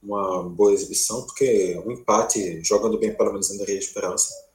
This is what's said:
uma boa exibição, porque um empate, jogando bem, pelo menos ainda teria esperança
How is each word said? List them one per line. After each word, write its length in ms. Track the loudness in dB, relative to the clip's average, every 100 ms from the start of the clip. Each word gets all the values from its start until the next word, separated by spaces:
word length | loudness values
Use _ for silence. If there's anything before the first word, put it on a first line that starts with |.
uma 400 | -6 -4 -2 -4
boa 320 | -6 4 4
exibição, 500 | 4 2 -2 -2 -4 -8
porque 540 | 0 2 4 2 -2 -6
um 60 |
empate, 720 | -8 0 2 2 0 -2 -2
jogando 340 | 2 2 2 0
bem, 160 | 0
pelo 200 | 2 0
menos 180 | 0 -4
ainda 140 | -4 -4
teria 140 | -4
esperança 540 | -4 -6 -6 -2 -4 -4 -18